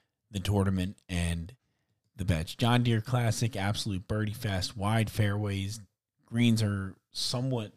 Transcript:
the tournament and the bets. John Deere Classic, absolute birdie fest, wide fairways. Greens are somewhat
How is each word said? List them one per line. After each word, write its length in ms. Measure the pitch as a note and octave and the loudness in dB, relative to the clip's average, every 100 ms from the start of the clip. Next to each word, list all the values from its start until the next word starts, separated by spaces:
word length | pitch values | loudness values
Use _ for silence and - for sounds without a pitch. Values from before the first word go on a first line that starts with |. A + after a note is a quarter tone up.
| _ _ _ | _ _ _
the 100 | G2+ | -6
tournament 560 | F#2 G2+ F#2+ F#2+ F#2 - - | 0 2 4 2 -2 -6 -6
and 460 | F2 E2+ E2+ E2 - _ _ _ _ _ - | -2 0 -2 -6 -14 _ _ _ _ _ -8
the 80 | |
bets. 300 | F#2 D#2+ - | 0 0 0
John 280 | - A#2 A#2+ | -2 2 4
Deere 180 | A#2+ A2 | 4 0
Classic, 560 | - B2 A#2 - A2+ G2 | 0 0 0 0 -2 -2
absolute 520 | G2+ G#2 A2 F#2 - | -2 -2 -2 -4 -4
birdie 240 | G#2+ G#2+ | -2 -2
fest, 440 | G#2+ G2+ F#2+ - G2+ | -2 -2 -2 -4 -2
wide 340 | G2+ A2+ G#2+ | 0 2 0
fairways. 680 | - G#2 G#2 G#2 G2 G2 A2+ - _ _ _ | 2 0 2 -2 -2 -4 -6 -14 _ _ _
Greens 380 | - A#2 A#2+ A2 | -6 2 4 6
are 320 | G#2 G2 F#2+ - _ | 2 0 -4 -10 _
somewhat 600 | - - B2 C3+ B2 G#2 | -6 -4 -2 -2 -2 -4